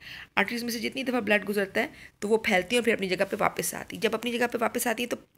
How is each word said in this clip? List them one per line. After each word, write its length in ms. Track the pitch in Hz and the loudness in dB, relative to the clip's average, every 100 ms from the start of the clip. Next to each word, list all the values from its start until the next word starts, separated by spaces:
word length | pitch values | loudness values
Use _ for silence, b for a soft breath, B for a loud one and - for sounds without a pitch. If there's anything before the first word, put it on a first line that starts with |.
| B B B - | B B B 0
आर्टरीज 240 | 196 240 | 0 -2
में 80 | 233 | -4
से 100 | 226 | -2
जितनी 240 | 226 262 | -2 -2
दफ़ा 160 | 254 247 | 0 0
ब्लड 240 | 208 208 | 2 2
गुजरता 360 | 196 208 190 214 | 2 -2 0 0
है 120 | - B B _ | -2 B B _
तो 60 | 208 | 2
वो 140 | 220 220 | 2 4
फैलती 300 | 185 180 165 | 2 4 2
है 40 | |
और 40 | |
फिर 100 | 226 | 2
अपनी 140 | 208 190 | 2 0
जगह 160 | 180 | 0
पे 120 | 190 202 | 0 2
वापस 380 | 175 - - | 2 2 -4
आती 220 | - - 180 | -4 -8 -2
है। 60 | |
जब 120 | 214 | 0
अपनी 180 | 220 240 | 0 -2
जगह 140 | 233 240 | 0 0
पे 120 | 233 | 0
वापस 280 | 220 233 240 | 0 0 -2
आती 160 | 226 | -2
है 40 | 233 | -2
तो 80 | 247 - | -6 -6